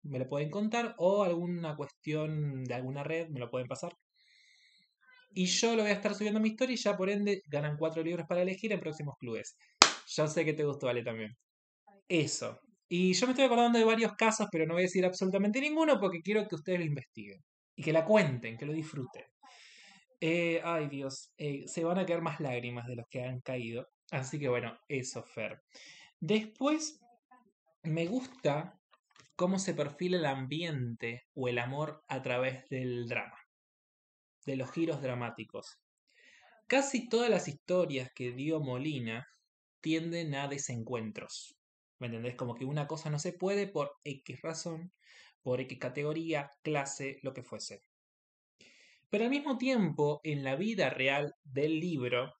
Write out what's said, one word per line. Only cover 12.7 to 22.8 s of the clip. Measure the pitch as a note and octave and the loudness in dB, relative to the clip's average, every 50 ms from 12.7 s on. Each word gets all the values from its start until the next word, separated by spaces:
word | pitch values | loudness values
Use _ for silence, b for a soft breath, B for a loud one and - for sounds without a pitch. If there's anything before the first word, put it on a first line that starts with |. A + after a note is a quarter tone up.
| _ _ _ - | _ _ _ -2
Y | F3 F3 F#3 F#3 F3+ | 0 4 4 4 4
yo | - A#3+ B3 | 4 4 2
me | B3+ | 4
estoy | B3+ C4+ | 4 4
acordando | B3+ A#3 A#3 A#3+ A#3+ A#3 A#3 | 6 6 6 6 6 8 6
de | A3+ | 6
varios | A3 A3+ A3 A3+ G#3+ - | 6 6 6 4 2 2
casos, | - - A3+ G#3+ - G#3+ G3+ | 4 4 4 4 2 0 0
pero | - D#3+ D#3+ | 2 0 2
no | D#3 E3+ | 2 2
voy | F3 F#3 | 2 2
a | |
decir | F3+ - F#3+ F3+ | 2 4 4 2
absolutamente | F3+ F3+ - G3 F#3 F#3 G3 G3 G#3 G#3+ C4 | 2 2 2 0 0 2 2 2 2 2 2
ninguno | C4+ D4+ D4+ D#4 D#4+ D#4 C#4 G#3 | 0 0 2 4 6 6 6 4
porque | G3+ F#3+ F3+ E3+ | 4 0 -2 -2
quiero | D#3+ F3+ G#3 G#3+ G#3 G#3 | -2 0 0 0 0 0
que | - | -4
ustedes | D3+ D3+ - F#3 F3 | -6 -2 -2 0 0
lo | E3+ | 0
investiguen. | D#3 D3 C3+ B2 - - A2+ G#2 G2+ G2 F#2+ _ _ _ _ _ _ _ | 0 -2 -4 -6 -10 -14 -16 -14 -14 -16 -20 _ _ _ _ _ _ _
Y | - D3 | -6 0
que | D#3 D#3 | 2 4
la | D#3+ D#3+ | 4 6
cuenten, | - G#3+ G#3+ F#3+ D3 B2+ A#2+ A2+ A2+ A2+ A#2 | 6 6 6 6 4 0 -2 -4 -6 -8 -6
que | C#3+ | -6
lo | D3 D3+ | -6 -4
disfruten. | D#3+ D#3 - - D3 B2+ - - - - - _ _ - B B B B B B B B B B B B B _ - | -4 -6 -6 -6 -8 -8 -8 -10 -16 -18 -18 _ _ -20 B B B B B B B B B B B B B _ -2
Eh, | - D#3+ E3 F3 E3+ E3+ E3 E3+ - | 0 2 2 4 4 2 2 0 0
ay, | E3+ E3+ E3 D3+ C#3+ | 0 0 0 0 -2
Dios. | C#3+ C#3 C#3 C3+ C3+ - - - _ - | -4 -6 -6 -6 -8 -10 -14 -16 _ -8
Eh, | D#3 D3 C#3+ C#3 D#3 D#3 | -6 -4 -4 -6 -6 -8
se | - - E3 | -4 0 2
van | E3 F3 F#3+ | 2 2 2
a | F#3 | 2
caer | D#3+ E3+ E3 | 2 0 0
más | E3 F3 D3+ - | 0 -2 -2 -2
lágrimas | D#3 C#3 B2 A#2+ A#2+ B2 A#2+ B2 | -2 -2 -2 -2 -2 -4 -6 -6